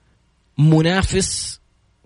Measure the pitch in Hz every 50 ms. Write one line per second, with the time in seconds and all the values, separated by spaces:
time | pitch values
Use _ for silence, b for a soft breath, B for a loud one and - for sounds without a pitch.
0 | _ _ _ _ _ _ _ _ _ _ _ 139 147 160 156 156 160 165 185 190
1 | 180 - - 190 185 - - - - - - - _ _ _ _ _ _ _ _
2 | _